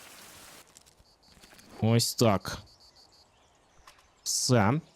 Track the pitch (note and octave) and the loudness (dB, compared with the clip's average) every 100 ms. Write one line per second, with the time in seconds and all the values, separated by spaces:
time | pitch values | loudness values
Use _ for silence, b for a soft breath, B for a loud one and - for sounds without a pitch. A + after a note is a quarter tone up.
0 | - - - - - - - - - _ | -20 -20 -20 -20 -20 -20 -20 -20 -20 _
1 | _ _ _ - - - - - A2 A#2 | _ _ _ -20 -20 -20 -20 -6 0 0
2 | - - A#2 F#2+ - - - _ - _ | 0 0 2 2 -2 -12 -16 _ -20 _
3 | - _ _ _ _ _ _ _ - - | -20 _ _ _ _ _ _ _ -20 -20
4 | _ _ - - - B2 G2+ D3 - | _ _ -8 -4 0 2 2 0 -6